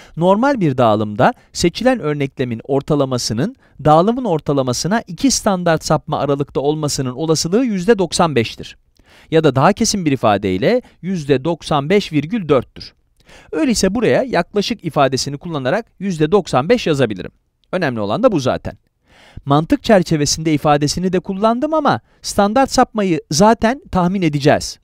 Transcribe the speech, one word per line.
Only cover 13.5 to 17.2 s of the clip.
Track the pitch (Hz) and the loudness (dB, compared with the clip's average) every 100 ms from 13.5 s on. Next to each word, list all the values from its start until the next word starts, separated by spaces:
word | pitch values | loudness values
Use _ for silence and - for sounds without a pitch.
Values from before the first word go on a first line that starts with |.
Öyleyse | 311 285 214 196 | -2 0 0 0
buraya | 226 196 143 | 0 2 2
yaklaşık | 254 175 - 208 - 233 | 0 -2 -2 -4 -4 -6
ifadesini | 165 156 135 135 151 143 | -4 0 0 0 -6 -8
kullanarak | 175 151 131 196 - - | -8 -6 -2 -4 -6 -8
yüzde | 196 160 160 | -6 -2 2
doksan | 202 - 131 156 | 2 2 0 2
beş | 247 180 | 0 0
yazabilirim. | 139 117 95 | 0 0 -2